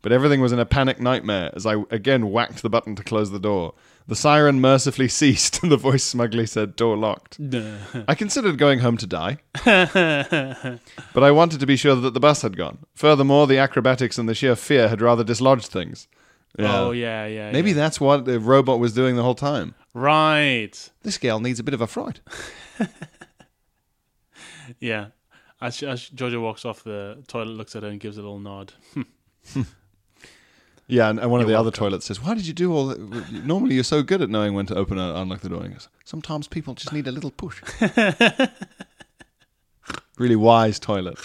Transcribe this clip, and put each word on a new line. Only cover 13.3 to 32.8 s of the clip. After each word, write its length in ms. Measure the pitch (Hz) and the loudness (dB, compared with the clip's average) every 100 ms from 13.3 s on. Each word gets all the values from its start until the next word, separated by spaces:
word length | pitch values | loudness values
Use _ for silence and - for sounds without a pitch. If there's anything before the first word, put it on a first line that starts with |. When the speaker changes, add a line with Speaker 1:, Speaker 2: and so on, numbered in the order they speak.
| 139 143 | 6 6
Speaker 1:
the 140 | 135 | 4
acrobatics 580 | 135 - 123 123 123 - | 2 2 2 0 -2 -2
and 100 | 113 | -4
the 60 | |
sheer 220 | 110 135 113 | 0 0 0
fear 340 | - 143 110 | 2 4 4
had 120 | 107 | 4
rather 220 | 117 117 | 2 2
dislodged 440 | 110 113 131 131 - | 0 2 2 2 0
things. 400 | - 82 82 - _ _ _ _ - | -8 -8 -14 -20 _ _ _ _ -4
Yeah. 240 | 104 120 | 0 0
Speaker 2:
Oh, 100 | 120 | -2
yeah, 360 | 120 117 110 107 | -4 -6 -8 -8
yeah, 240 | 107 104 | -10 -4
Speaker 1:
Maybe 180 | 127 196 | -2 0
Speaker 2:
yeah. 60 | 151 | 0
Speaker 1:
that's 260 | 156 - | -2 0
what 240 | 139 143 127 | 2 2 2
the 140 | 120 | -2
robot 400 | 110 135 131 120 | 4 4 4 2
was 140 | 120 | 0
doing 220 | 110 127 123 | 0 0 2
the 80 | |
whole 120 | 120 123 | 0 -2
time. 380 | 143 143 85 - _ | -4 -4 -8 -14 _
Speaker 2:
Right. 800 | 120 139 156 156 151 147 120 104 - - _ | -4 0 2 2 2 2 0 -4 -14 -20 _
Speaker 1:
This 140 | 220 - | -10 -4
girl 200 | 127 110 | -2 -2
needs 200 | 120 120 | -4 -6
a 40 | |
bit 120 | 120 131 | -6 -6
of 60 | |
a 60 | 117 | -6
fright. 340 | - - - _ | -6 -10 -14 _
<laughs> 640 | - - - - - 208 _ 160 _ - _ _ _ _ _ _ _ _ _ _ _ - - 135 120 | -18 -16 -18 -20 -8 -8 _ -20 _ -20 _ _ _ _ _ _ _ _ _ _ _ -20 -20 -20 -12
Speaker 2:
Yeah. 280 | 123 110 104 _ _ _ _ _ | -8 -8 -10 _ _ _ _ _
As, 200 | 123 - | -12 -8
as 260 | 143 123 - | -8 -10 -12
Georgia 300 | 127 123 120 | -8 -6 -4
walks 240 | 113 107 120 | -6 -8 -12
off 180 | 107 | -12
the 400 | 110 104 101 123 139 | -12 -12 -12 -16 -12
toilet, 240 | 117 110 110 | -10 -8 -12
looks 180 | 110 110 | -14 -14
at 80 | |
her 60 | 104 | -12
and 80 | 104 | -12
gives 180 | 107 104 | -14 -14
a 40 | |
little 180 | 104 101 | -14 -14
nod. 340 | 101 98 98 _ | -14 -16 -18 _
<laughs> 60 | _ 147 127 _ _ _ - 135 - _ _ _ _ _ - _ _ _ _ _ _ | _ -12 -12 _ _ _ -12 -8 -8 _ _ _ _ _ -20 _ _ _ _ _ _
Speaker 1:
Yeah, 220 | 123 110 | 2 4
and, 80 | 110 | 2
and 140 | 120 | 0
one 80 | 123 | 2
of 80 | 110 | 4
Speaker 2:
You're 60 | 110 | 2
Speaker 1:
the 40 | |
other 60 | 113 | 0
Speaker 2:
welcome. 120 | - 104 | -2 -4
Speaker 1:
toilets 140 | 92 - | -4 -8
says, 140 | 104 | -8
"Why 120 | 147 | -6
did 120 | 226 170 | -4 -6
you 60 | |
do 220 | 170 180 | -4 -2
all 140 | 160 | 0